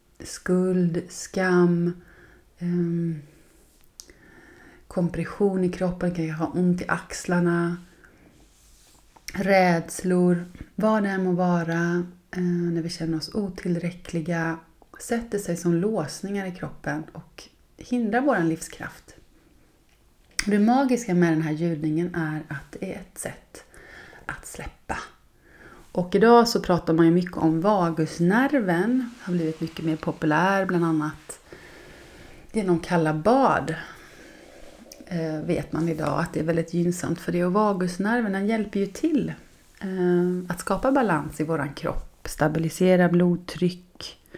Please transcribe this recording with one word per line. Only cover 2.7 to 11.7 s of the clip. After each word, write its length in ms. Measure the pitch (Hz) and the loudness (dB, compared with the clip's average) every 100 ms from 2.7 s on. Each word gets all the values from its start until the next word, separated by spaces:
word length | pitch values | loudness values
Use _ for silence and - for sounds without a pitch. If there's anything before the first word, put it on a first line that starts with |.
| 175 170 170 170 151 143 - _ _ _ _ - - - - - - - - - - - | -2 0 -2 -2 -6 -12 -20 _ _ _ _ -20 -20 -20 -20 -20 -20 -20 -20 -20 -20 -8
kompression 760 | 190 175 170 170 - 202 185 | -2 -2 -2 -6 0 0 2
i 60 | 180 | 0
kroppen, 460 | - 180 180 180 175 | 0 -4 -2 -2 -2
kan 140 | 160 | -4
ha 180 | 156 156 | -4 -4
ont 340 | 175 180 180 | 2 2 2
i 40 | - | -2
axlarna, 880 | 175 - - - 175 175 170 170 175 - - - _ - - - _ _ - _ _ _ - - | -4 -4 -10 -2 2 2 2 0 -4 -12 -20 -20 _ -20 -20 -20 _ _ -20 _ _ _ -20 -10
rädslor, 1120 | 196 196 190 180 165 - - 185 180 180 175 175 - - - | -4 4 6 6 4 -2 -4 0 4 4 4 -2 -14 -14 -2
vad 280 | 214 214 | 2 2
det 60 | 202 | 0
än 140 | 190 | 0
må 80 | 185 | 0
vara, 760 | 180 180 175 165 | 2 2 2 0